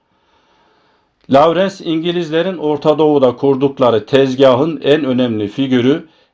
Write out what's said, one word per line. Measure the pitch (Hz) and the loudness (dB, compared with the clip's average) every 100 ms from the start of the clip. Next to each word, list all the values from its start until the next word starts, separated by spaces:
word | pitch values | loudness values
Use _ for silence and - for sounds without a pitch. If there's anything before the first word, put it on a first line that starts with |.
| _ _ _ _ _ _ _ _ _ _ _ _ - | _ _ _ _ _ _ _ _ _ _ _ _ 0
Lawrence, | 131 165 165 190 - 165 | 2 4 2 -2 -6 -6
İngilizlerin | 160 175 175 160 160 180 175 | -4 -4 -6 -4 -4 -4 -4
Orta | 151 147 156 151 | -4 -2 0 2
Doğu'da | 156 143 127 120 | 2 2 2 0
kurdukları | 139 131 139 135 123 110 - | -2 0 -2 0 0 0 0
tezgahın | 135 135 127 135 123 165 139 | 0 0 2 2 4 0 -2
en | 139 156 131 | 0 0 0
önemli | 127 123 107 101 | -2 -2 -4 -6
figürü, | - 135 127 123 165 - _ _ | -4 -2 0 0 -2 -6 _ _